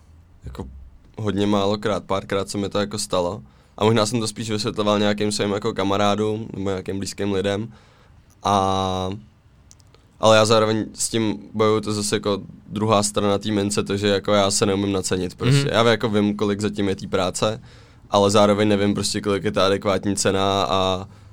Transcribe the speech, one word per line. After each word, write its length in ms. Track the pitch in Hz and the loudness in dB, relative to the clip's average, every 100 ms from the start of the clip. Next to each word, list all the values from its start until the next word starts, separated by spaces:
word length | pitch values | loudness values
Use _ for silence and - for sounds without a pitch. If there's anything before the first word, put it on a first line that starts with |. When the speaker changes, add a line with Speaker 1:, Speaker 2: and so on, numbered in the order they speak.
| _ - - - | _ -20 -20 -20
Speaker 1:
jako 240 | - - - - - - - - | -16 -12 -14 -14 -20 -20 -20 -8
hodně 280 | 107 95 101 | -4 0 2
málokrát, 580 | 104 98 104 107 92 | 2 2 0 -2 -4
párkrát 440 | - 95 98 98 98 | -2 -6 -2 -4 -4
se 100 | 104 | -4
mi 100 | 98 | -4
to 100 | 104 | -2
jako 200 | 101 104 | -4 -4
stalo. 440 | - 92 87 98 - _ _ - | -4 -2 -2 -4 -14 _ _ 0
A 60 | |
možná 220 | 110 113 104 | 2 4 2
jsem 140 | 120 | 0
to 60 | 107 | -4
spíš 240 | 104 113 | -8 -6
vysvětloval 480 | 104 110 101 104 104 | -4 -4 -2 0 2
nějakým 340 | 104 104 107 | 2 0 -2
svým 200 | 104 104 | -2 -2
jako 200 | 101 113 | -2 -4
kamarádům 760 | 101 98 98 101 101 107 107 113 - | -2 0 2 2 2 -2 -4 -8 -8
nebo 120 | 98 | -6
nějakým 280 | 95 92 98 | -6 -6 -8
blízkým 340 | 98 - 101 | -8 -6 -4
lidem. 400 | 95 101 101 113 - _ _ _ - _ _ | 0 0 -2 -4 -12 _ _ _ -20 _ _
A, 680 | 98 101 95 95 95 92 92 104 104 _ _ _ _ - - _ _ - | 0 2 2 0 -2 -2 -6 -8 -14 _ _ _ _ -20 -20 _ _ 0
ale 160 | 110 110 | 4 6
já 80 | |
zároveň 420 | 110 113 107 110 98 | 6 4 4 0 -4
s 140 | - - | -6 -4
tím 300 | 117 107 104 101 | -2 -2 -4 -8
bojuju, 260 | 110 113 110 | 0 2 2
to 120 | 107 | 0
zase 240 | 107 104 107 | -4 -2 -2
jako 260 | 104 98 - - - | -2 -4 -6 -18 -10
druhá 340 | 101 107 104 | -4 2 2
strana 360 | 104 104 101 101 | 2 0 0 0
té 120 | 104 | 0
mince, 320 | 104 101 101 | -2 0 -2
to, 140 | 104 98 | -2 0
že 120 | 104 | 0
jako 240 | 98 98 | 0 2
já 180 | 104 98 | 2 2
se 160 | 101 104 | 2 0
neumím 260 | 98 101 | 0 0
nacenit 420 | 95 92 92 90 | -2 -2 -2 -4
prostě. 260 | - 120 139 | -4 0 2
Speaker 2:
Mhm. 40 | 143 | 2
Speaker 1:
Já 180 | 101 117 | 2 4
jako 180 | 110 120 | 2 2
vím, 260 | 104 104 104 | 2 0 0
kolik 240 | 104 101 | -2 -2
zatím 280 | 104 104 98 | -2 -2 -2
je 80 | 95 | -2
té 100 | 95 | -4
práce, 540 | 98 90 - 107 113 - - - - - | -2 -2 -2 -4 -4 -12 -20 -20 -20 0
ale 200 | 101 101 | 4 6
zároveň 380 | 104 104 101 107 | 6 6 6 4
nevím 260 | 101 101 | 4 2
prostě, 260 | 101 101 104 | 0 -2 -2
kolik 240 | 104 98 | -2 -2
je 80 | 104 | 0
ta 140 | 104 95 | 2 2
adekvátní 500 | 98 104 95 104 98 | 2 0 0 0 0
cena 480 | 107 95 98 98 | 0 2 2 2
a 440 | 95 95 95 92 95 - - | 2 2 0 -2 -6 -16 -20